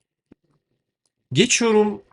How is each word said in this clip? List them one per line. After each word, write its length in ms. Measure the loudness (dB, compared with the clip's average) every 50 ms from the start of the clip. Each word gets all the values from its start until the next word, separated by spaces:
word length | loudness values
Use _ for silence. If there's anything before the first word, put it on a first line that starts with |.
| _ _ _ _ _ _ -20 _ _ _ _ _ _ _ _ _ _ _ _ _ _ _ _ _ _ _ 0
Geçiyorum 680 | 0 0 0 0 -2 0 2 2 2 0 0 -4 -10 -16 _